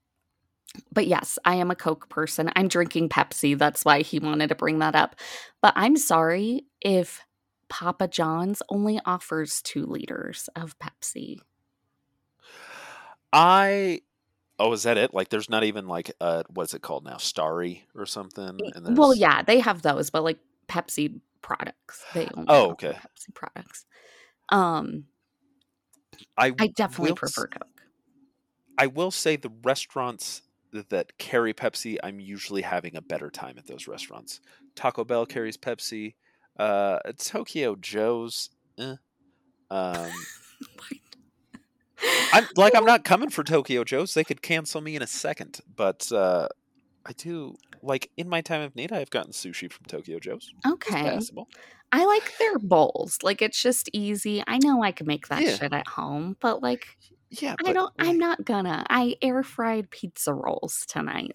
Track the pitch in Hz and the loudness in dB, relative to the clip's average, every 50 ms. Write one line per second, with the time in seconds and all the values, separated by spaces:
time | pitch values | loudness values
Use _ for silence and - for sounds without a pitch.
0 | _ _ _ _ _ _ _ _ _ _ _ _ _ - - - - _ - 220 | _ _ _ _ _ _ _ _ _ _ _ _ _ -20 -20 -20 -20 _ 0 0
1 | 208 - - - - - - - - 180 180 180 180 180 180 180 - 165 160 156 | 2 2 2 0 0 -4 -8 0 2 2 2 4 2 0 -2 -2 -2 -2 -2 -2
2 | - - - - 156 160 - - 160 165 - 180 190 185 - 175 175 170 - 165 | -6 -8 -4 -4 -4 -2 -2 -2 -2 2 2 2 2 4 4 2 2 2 2 0
3 | 165 160 - 147 139 - - - - 143 143 139 147 147 143 - - 156 147 143 | 0 2 4 2 2 2 0 0 2 2 4 4 2 2 2 2 4 4 4 4
4 | 151 - - 156 151 151 151 151 151 147 - - - - 156 156 156 156 151 156 | 4 0 -2 -4 -2 -2 0 0 0 0 0 0 0 0 2 2 2 4 4 4
5 | - - - - - - - - - - _ _ - 208 - - 190 240 302 302 | 4 2 0 -8 -14 -14 -14 -14 -16 -18 _ _ 4 4 6 6 4 4 4 4
6 | - - 180 160 160 160 170 185 208 220 240 277 - _ _ _ - 202 190 185 | 4 4 4 4 4 4 2 0 0 -2 -2 -4 -6 _ _ _ -2 2 2 2
7 | 175 - - - - _ _ _ _ _ _ _ _ _ - - 175 175 175 - | 2 0 -4 -14 -20 _ _ _ _ _ _ _ _ _ -12 -6 -4 -4 -2 -2
8 | 190 175 - - 165 160 160 165 175 190 208 - - - - 202 202 214 214 214 | -2 -2 0 0 0 0 0 -2 -2 -2 -4 -4 -6 -4 -2 0 0 0 0 -2
9 | - - 180 180 - - 160 160 156 147 - - - - - 147 147 - - - | -2 -2 -4 -4 -4 -6 -4 -4 -4 -4 -6 -6 -6 -6 -6 -6 -6 -4 -6 -8
10 | - - - - - - - - - - - 165 - 160 - _ - - - _ | -8 -8 -8 -10 -8 -10 -10 -12 -14 -14 -12 -12 -14 -14 -14 _ -16 -16 -14 _
11 | - - - - - - - - - _ _ _ _ _ _ _ _ _ _ _ | -12 -10 -10 -10 -12 -14 -14 -16 -18 _ _ _ _ _ _ _ _ _ _ _
12 | _ _ _ _ _ _ _ _ _ - - - - - - - - - - - | _ _ _ _ _ _ _ _ _ -20 -20 -20 -20 -20 -20 -20 -18 -20 -20 -20
13 | - - - _ _ _ - 147 165 175 185 196 196 196 202 202 196 185 170 - | -20 -20 -20 _ _ _ 6 8 8 10 8 8 6 4 2 0 0 -2 -2 -4
14 | - _ _ _ _ _ _ _ _ _ _ _ 104 113 117 104 107 117 117 107 | -6 _ _ _ _ _ _ _ _ _ _ _ 2 2 2 2 2 2 4 4
15 | 110 131 - 95 95 - 117 107 107 - 113 110 110 107 101 107 95 92 87 85 | 4 2 2 -2 -2 0 -2 -4 -2 0 0 2 2 2 0 -2 -6 -6 -6 -6
16 | 85 - - - - 87 85 82 82 - 87 92 87 80 - - - - 78 69 | -6 -8 -8 -4 -2 0 0 0 -2 -6 -6 -6 -6 -6 -6 -10 -10 -8 -8 -8
17 | 73 71 65 - - - - - 82 78 80 85 87 90 90 85 - _ _ 110 | -8 -10 -12 -8 -8 -6 -4 -2 -2 -2 -2 -2 -4 -4 -6 -10 -16 _ _ -14
18 | 101 - - 107 98 92 - 101 98 92 92 - - - - - 165 - 240 269 | -12 -10 -10 -10 -12 -14 -14 -12 -12 -12 -10 -10 -10 -10 -10 -12 -2 2 6 8
19 | 302 277 262 220 202 160 143 - - - 226 254 233 240 196 170 - 156 139 147 | 8 8 8 8 6 6 6 4 4 4 4 4 4 2 -2 0 0 0 0 0
20 | 160 139 - 160 160 165 160 - _ _ _ _ _ _ - 175 165 - - - | -2 -2 -2 -2 -2 -2 -4 -4 _ _ _ _ _ _ -6 -6 -6 -4 -4 -4
21 | 147 147 - - - _ _ _ - - - - - - - - _ - - - | -4 -4 -4 -8 -16 _ _ _ -8 -8 -8 -6 -6 -10 -12 -16 _ -20 -20 -20
22 | - - - 170 156 - - - - - 151 143 110 90 85 - - 78 71 - | -18 -8 -6 -4 -4 -4 -6 -10 4 8 8 8 8 6 2 -2 -6 -6 -6 -8
23 | - - _ - - - - - - - - - - - - - - _ _ - | -12 -20 _ -20 -20 -20 -16 -16 -16 -14 -14 -16 -18 -16 -20 -20 -20 _ _ -20
24 | _ - - - - _ _ _ _ - - 202 185 170 165 156 151 - 151 151 | _ -20 -20 -20 -20 _ _ _ _ 0 2 2 4 2 2 -2 -4 -6 -8 -10
25 | 143 - _ _ _ _ _ _ _ _ _ _ _ _ _ _ _ _ _ _ | -12 -14 _ _ _ _ _ _ _ _ _ _ _ _ _ _ _ _ _ _
26 | _ _ - - - _ _ - 117 131 127 127 226 - - - 214 190 - - | _ _ -20 -20 -20 _ _ 2 2 2 2 2 0 0 0 -2 -2 -2 -2 -2
27 | - 156 175 - - - - - - - - - - - _ - _ _ _ _ | -2 -2 0 -2 -4 -6 -6 -6 -6 -8 -10 -14 -16 -18 _ -20 _ _ _ _
28 | _ _ _ _ _ _ _ _ _ _ _ _ _ _ - - 135 135 131 151 | _ _ _ _ _ _ _ _ _ _ _ _ _ _ -2 0 0 0 2 -2
29 | 175 185 185 - - 160 156 139 - 120 110 113 117 127 135 - - - - 143 | -2 -2 -2 -2 0 0 0 0 -4 -10 -12 -4 0 0 0 0 -2 -8 -6 -6
30 | 127 123 117 95 - - - - - _ _ _ _ _ - 107 101 - 104 92 | -6 -6 -6 -8 -10 -12 -12 -14 -16 _ _ _ _ _ -12 -12 -8 -4 -4 -4
31 | 82 - - _ - - - 123 117 110 107 - - 113 - - - 120 110 - | -4 -4 -10 _ -12 -2 0 0 0 0 -2 -2 -4 -4 -4 -4 -8 -8 -8 -8
32 | - 92 101 101 98 95 101 98 - - 101 98 95 - - 90 85 87 80 80 | -8 -10 -12 -12 -14 -14 -14 -12 -10 -6 -6 -6 -4 -2 -4 -4 -4 -6 -12 -14
33 | 80 - 82 80 73 73 - - - 64 67 - - - - 64 - - 58 - | -10 -8 -8 -8 -8 -10 -12 -14 -14 -14 -16 -18 -20 -20 -18 -16 -14 -14 -14 -14
34 | - - 53 55 - - - - _ _ _ _ _ _ _ - - 127 - - | -14 -16 -16 -20 -16 -16 -18 -18 _ _ _ _ _ _ _ -4 -4 -2 -2 -2
35 | 113 120 123 117 117 - - 123 113 110 110 - - 127 117 110 - - 113 107 | -4 -2 0 -2 -2 -2 -4 -6 -6 -6 -8 -10 -8 -8 -8 -8 -8 -10 -10 -10
36 | 107 107 110 _ _ _ _ _ _ _ _ - 107 107 101 101 101 98 95 76 | -10 -12 -14 _ _ _ _ _ _ _ _ -2 0 0 2 2 2 0 0 -2
37 | - - - - - - - 151 - - - 160 143 120 101 98 87 - 98 107 | -4 -6 -10 -10 -10 -8 -6 -8 -8 -6 -4 -2 -2 -2 -2 -4 -8 -6 -2 0
38 | 107 113 120 117 117 117 113 - - - - _ _ _ _ - 117 135 131 135 | 0 0 0 0 -4 -6 -8 -8 -10 -10 -12 _ _ _ _ -12 -12 -12 -12 -14
39 | _ _ _ _ _ _ _ _ _ _ _ _ _ _ 95 95 92 90 87 87 | _ _ _ _ _ _ _ _ _ _ _ _ _ _ -4 -2 -2 -2 -4 -6
40 | 85 82 85 85 82 - - - - - - _ - - _ - - - - - | -8 -8 -10 -12 -14 -14 -18 -20 -20 -20 -20 _ -20 -20 _ -20 -16 -16 -16 -16
41 | _ _ - _ _ _ _ _ _ _ _ - _ _ _ _ _ _ _ - | _ _ -20 _ _ _ _ _ _ _ _ -20 _ _ _ _ _ _ _ -2
42 | - 480 - 508 - - - 214 233 - - 180 196 214 247 226 220 220 240 220 | 0 2 2 2 2 6 6 6 6 4 4 6 8 8 8 8 8 8 6 6
43 | - - 190 196 262 294 - - 147 147 160 156 135 - 131 123 117 - 135 131 | 6 4 2 2 2 -2 -4 -4 -2 2 2 2 2 2 0 0 0 0 0 -2
44 | 170 - - 156 156 - 147 - - - 170 160 156 - - 156 151 156 156 147 | -2 0 0 0 0 0 -2 -6 -2 -2 -2 -2 -2 -4 -8 -8 -8 -8 -8 -8
45 | 127 - - - - 151 151 - - - - - - _ - - 107 95 92 - | -8 -6 -8 -6 -4 -4 -6 -6 -10 -14 -16 -20 -20 _ -6 0 0 0 0 0
46 | - - 120 107 95 92 90 87 76 - - - _ _ _ _ _ _ _ _ | -4 -2 0 2 4 4 4 2 2 -2 -6 -10 _ _ _ _ _ _ _ _
47 | _ - 120 - - 170 170 165 147 131 - - _ _ - - - 131 135 131 | _ -18 -16 -14 -12 -10 -10 -10 -10 -12 -14 -18 _ _ -20 -14 -4 -2 -2 -2
48 | - - _ - 170 180 175 165 165 - 165 156 151 139 - 120 131 175 226 185 | -2 -6 _ -10 -6 -2 -2 -2 -2 -2 -4 -4 -4 -6 -8 -10 -8 -6 -4 -6
49 | 139 - - - - - 101 - - 92 87 - 92 90 - - - - - 76 | -6 -2 -4 -4 -4 -4 -10 -10 -10 -10 -10 -10 -10 -12 -14 -16 -18 -12 -12 -10
50 | - - 80 82 - - - 233 - - - - - 254 339 370 - 453 202 147 | -10 -8 -10 -10 -8 -8 -10 -10 -12 -18 -20 -4 -2 -2 -2 -2 -4 -4 -2 -2
51 | 147 143 - - 226 - - - 220 - - - - - - - _ _ - 269 | 0 -2 -2 -2 -6 -8 -10 -14 -16 -16 -18 -20 -20 -20 -20 -20 _ _ 2 4
52 | 349 392 415 427 415 - - - 453 440 403 269 208 185 180 160 151 - - - | 4 6 4 4 2 -2 -2 0 0 0 0 0 2 4 6 6 6 6 4 -2
53 | - - - - - 190 202 - 220 214 - - - 247 247 - - - - 208 | -4 -4 -4 -2 0 0 0 2 0 -2 0 0 2 2 2 2 -2 -4 -4 -4
54 | 208 202 208 202 - 208 208 208 - - - - 269 294 277 247 220 196 180 - | -2 -2 -2 -2 -2 -2 -2 -2 -2 0 2 4 4 6 6 4 4 2 0 -2
55 | 156 151 147 143 - - 143 - 302 - - - 143 143 143 147 147 - - - | -2 -2 -2 -2 -2 -4 -2 2 2 2 2 0 -2 -2 -2 -2 -4 -4 -6 -8
56 | - 147 143 147 160 180 196 - - 240 220 - 262 247 247 240 - - - _ | -6 -6 -4 -4 -4 -6 -6 -2 0 0 0 0 0 -2 -2 -2 -4 -12 -20 _
57 | _ _ - _ _ _ - - 302 277 - - 320 370 359 370 370 - - - | _ _ -20 _ _ _ -12 -8 -8 -6 -6 -4 -2 0 0 0 0 -2 -2 -2
58 | 330 339 349 330 339 339 339 - - - 233 202 185 180 160 156 - - - 247 | 0 2 2 2 2 2 0 -2 -2 -2 -2 -2 0 -2 -2 -4 -2 0 0 2
59 | 247 240 233 - - 262 247 262 269 - - - 233 226 226 220 208 - - - | 2 0 0 0 -2 0 0 0 -2 -4 -6 -4 -2 -2 -2 -2 -4 -6 -10 -12
60 | - 175 - - - - 143 135 - - - - - 160 - - - - - 156 | -12 -12 -10 -6 -4 -2 -2 -2 -2 -4 -4 -4 -4 -6 -6 -6 -8 -6 -6 -6
61 | 156 147 - - - - - | -4 -4 -4 -6 -6 -8 -8